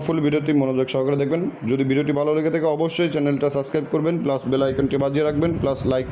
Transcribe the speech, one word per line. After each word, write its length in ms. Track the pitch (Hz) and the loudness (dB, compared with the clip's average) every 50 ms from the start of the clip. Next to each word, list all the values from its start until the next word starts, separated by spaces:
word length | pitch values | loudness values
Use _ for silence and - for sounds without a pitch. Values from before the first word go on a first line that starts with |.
| 139 | 0
ফুল 140 | - 165 165 | -2 0 0
ভিডিওটি 340 | 151 147 147 151 143 147 151 | 2 2 0 0 0 2 2
মনোযোগ 340 | 143 135 131 131 127 131 127 | 2 2 2 2 0 0 0
সহকারে 280 | - 135 131 139 143 | 0 0 0 0 0
দেখবেন। 340 | 139 139 135 156 170 180 - - - - 110 | 0 0 0 0 -2 -2 -4 -6 -6 -2 -2
যদি 160 | 131 135 139 | 0 0 2
ভিডিওটি 280 | 131 135 143 147 143 | 2 2 2 2 0
ভালো 240 | 143 143 147 151 151 | 0 0 0 2 0
লেগে 160 | 156 151 160 | 2 0 0
থাকে 140 | 160 165 151 | 0 0 0
অবশ্যই 440 | 160 151 147 160 165 - - 175 165 | 0 0 0 -2 -2 0 0 0 0
চ্যানেলটা 400 | 147 156 143 147 143 131 143 143 | 0 0 0 0 2 2 0 0
সাবস্ক্রাইব 360 | 143 147 135 139 - 156 139 139 | 0 -2 -4 -2 -2 -2 -2 0
করবেন, 280 | - 156 151 165 170 160 | -2 0 0 0 0 0
প্লাস 220 | - 143 139 131 - 123 | 0 0 -2 -2 0 0
বেল 160 | 131 135 139 | 0 2 2
আইকনটি 340 | 135 131 135 139 131 139 139 | 0 0 0 0 0 0 0
বাজিয়ে 260 | 139 139 139 151 151 | 0 0 0 0 0
রাখবেন, 300 | 151 147 147 160 170 165 147 | 0 0 0 0 0 0 0
প্লাস 260 | - 139 135 127 - | 0 -2 -2 -2 -2
লাইক 200 | 123 131 131 127 - | 0 0 0 -2 -2